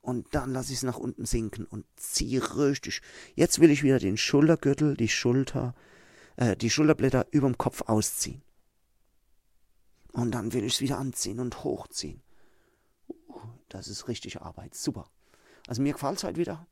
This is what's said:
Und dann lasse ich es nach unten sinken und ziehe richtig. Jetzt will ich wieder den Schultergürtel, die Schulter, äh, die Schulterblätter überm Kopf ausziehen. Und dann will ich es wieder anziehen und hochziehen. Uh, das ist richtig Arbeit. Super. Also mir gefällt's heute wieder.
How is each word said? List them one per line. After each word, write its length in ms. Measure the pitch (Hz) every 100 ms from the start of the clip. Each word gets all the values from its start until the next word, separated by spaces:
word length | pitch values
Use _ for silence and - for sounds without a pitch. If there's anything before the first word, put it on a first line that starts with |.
Und 320 | - 123 -
dann 180 | 147 131
lasse 200 | 131 131
ich 60 | 123
es 40 |
nach 160 | 131 120
unten 280 | 127 - 117
sinken 380 | 117 110 -
und 220 | - 107 -
ziehe 640 | - - - - 131 - -
richtig. 460 | 143 139 - - - - - -
Jetzt 240 | 175 -
will 100 | 160
ich 140 | 143
wieder 160 | 143 131
den 160 | 95 104
Schultergürtel, 800 | - 143 156 165 143 139 151 139
die 120 | 113
Schulter, 680 | - 123 127 131 123 123 120 - - - - - -
äh, 200 | 123 95
die 140 | 113
Schulterblätter 580 | 139 151 156 131 127 -
überm 260 | 147 135 123
Kopf 260 | - -
ausziehen. 600 | - 107 107 - - 127 _ _ _ _ _ _ _ _ _ _ _ _ _ _ _ _ -
Und 220 | - 120
dann 200 | 117 110
will 120 | 120
ich 100 | 107
es 60 | -
wieder 180 | 131 117
anziehen 400 | 135 - - 110
und 240 | 123 -
hochziehen. 580 | 143 - - - 76 - _ - - _ _ _ _ _ _ - _
Uh, 120 | - 113 120 _
das 180 | 98 -
ist 220 | - -
richtig 340 | 117 - -
Arbeit. 320 | - - -
Super. 340 | - - - 71 _ _ _ _ - -
Also 120 | 117
mir 120 | 139
gefällt's 320 | 147 139 190
heute 160 | - 165
wieder. 260 | 170 160 170